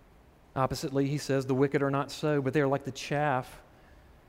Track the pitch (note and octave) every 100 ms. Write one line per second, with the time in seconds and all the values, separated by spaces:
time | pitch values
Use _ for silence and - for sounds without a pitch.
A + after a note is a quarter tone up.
0 | - - - - - - C3 C3 D#3 C3+
1 | C#3 C#3+ - C3+ B2+ C3 C#3 C#3+ C#3 C#3
2 | C#3 - D3+ D3 C3 D3+ C#3 C#3 - -
3 | - D3 D3+ B2+ B2 - - - - -
4 | - -